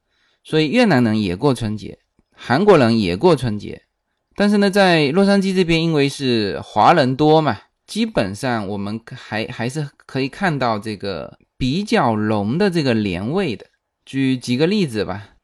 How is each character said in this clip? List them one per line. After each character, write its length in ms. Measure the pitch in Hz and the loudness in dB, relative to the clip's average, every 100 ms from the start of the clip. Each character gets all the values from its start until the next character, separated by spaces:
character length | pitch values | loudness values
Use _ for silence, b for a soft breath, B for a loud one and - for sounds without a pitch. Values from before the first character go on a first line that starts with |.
| _ _ _ _ | _ _ _ _
所 180 | - 156 | -4 -2
以 60 | 156 | 0
越 180 | 240 226 | 2 4
南 180 | 131 | 4
人 160 | 117 110 | 2 0
也 160 | 101 87 | -2 0
过 200 | 143 123 | -2 -2
春 200 | 110 107 | -4 -8
节， 220 | 95 - _ _ _ | -12 -18 _ _ _
韩 320 | - - 131 | -12 -2 0
国 140 | 208 170 | 6 6
人 220 | 117 113 | 6 2
也 180 | 92 90 | 0 2
过 180 | 175 151 | 2 2
春 220 | 123 104 | 0 -6
节。 240 | 90 - _ _ _ _ _ - | -10 -16 _ _ _ _ _ -2
但 120 | 202 | 0
是 120 | 208 | 2
呢， 100 | 202 | 2
在 380 | 196 190 165 143 | 4 4 4 2
洛 160 | 170 196 | 2 4
杉 160 | 202 | 2
矶 140 | 190 185 | 2 0
这 80 | |
边， 180 | 170 165 | 2 2
因 120 | 165 | 2
为 140 | 156 139 | 2 0
是 540 | - 135 117 101 73 | -2 -2 -2 -2 -6
华 320 | - 107 117 | -4 2 4
人 220 | 170 131 131 | 6 2 2
多 260 | 151 156 | 4 4
嘛， 160 | 151 104 _ _ - | 2 -4 _ _ -10
基 180 | 202 226 | -6 -4
本 280 | 185 101 | -2 -4
上 340 | 101 131 117 98 | -4 -4 -4 -4
我 100 | 101 | -6
们 220 | 98 110 - 131 | -6 -10 -12 -18
还， 300 | - 110 113 | -8 -8 -6
还 240 | 120 117 | -6 -6
是 180 | 151 143 _ - | -6 -8 _ -10
可 140 | 135 | -6
以 80 | 131 | -6
看 300 | - 190 143 | -4 -4 -2
到 200 | 123 107 | -2 -4
这 180 | 107 101 | -6 -8
个 400 | 101 85 64 - _ - | -8 -8 -10 -18 _ -6
比 280 | 127 160 | -4 -2
较 320 | 208 214 131 107 | -2 0 2 0
浓 420 | 107 107 101 151 | 0 -2 -2 -2
的 120 | 208 | 0
这 120 | 170 | 0
个 140 | 135 113 | 0 0
年 360 | 104 87 107 | -2 -4 -4
味 240 | 180 175 95 | -4 -4 -6
的。 100 | - _ _ _ - | -14 _ _ _ -10
举 300 | 135 135 127 | -4 -2 -2
几 220 | 127 123 | -2 -2
个 80 | 165 | 0
例 200 | 214 160 | 0 -2
子 180 | 110 87 | -2 -4
吧， 240 | 98 107 _ | -6 -12 _